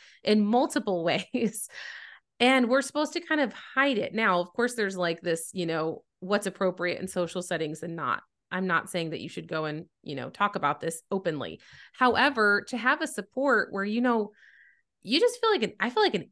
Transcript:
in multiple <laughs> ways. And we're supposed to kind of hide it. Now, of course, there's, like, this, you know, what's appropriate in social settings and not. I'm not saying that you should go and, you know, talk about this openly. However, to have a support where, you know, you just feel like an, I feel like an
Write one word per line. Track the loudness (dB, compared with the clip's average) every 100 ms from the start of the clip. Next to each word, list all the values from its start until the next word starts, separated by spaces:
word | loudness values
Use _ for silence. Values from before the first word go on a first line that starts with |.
| -20 -4
in | 2 4 4
multiple | 4 4 2 0 0
<laughs> | 2 0 -2
ways. | -2 -2 -2 -8 -10 -14 -14 -18 -20 _ 2
And | 4 6 4
we're | 2
supposed | 0 -2 -2
to | -4
kind | -2 0
of | 0
hide | -4 -6 0 2 0
it. | -2
Now, | 0 2 2
of | 0
course, | -2 -2 0
there's, | -2 0
like, | -2 -2
this, | -2 -2 -4
you | -4 -2
know, | -2 -2 -6 -12 _
what's | -2 -2 -2
appropriate | -2 -2 0 -2 -4
in | -4
social | -4 -4 -4
settings | -4 -4 -4 -6
and | -10 -6
not. | -4 -4 -6 _ _
I'm | -4 0
not | 0 0
saying | -4 -4
that | -6
you | -8
should | -10 -6
go | -4 -4
and, | -6 -10 _
you | -10 -8
know, | -8
talk | -2 0 2
about | 0 0
this | -4 -6 -4
openly. | -4 -2 -4 -6 -10 -18 -20 -18
However, | 0 2 4 2 4 4 2 0
to | -2
have | 0 0
a | -2
support | -6 -8 -2 2 2 2
where, | -4
you | -2 0
know, | 2 2 -2 -8 -20 -20 -20 _ _ _
you | -2 2
just | 2 2
feel | 2
like | 2
an, | 0 -2
I | -2
feel | 2
like | 2 2
an | -4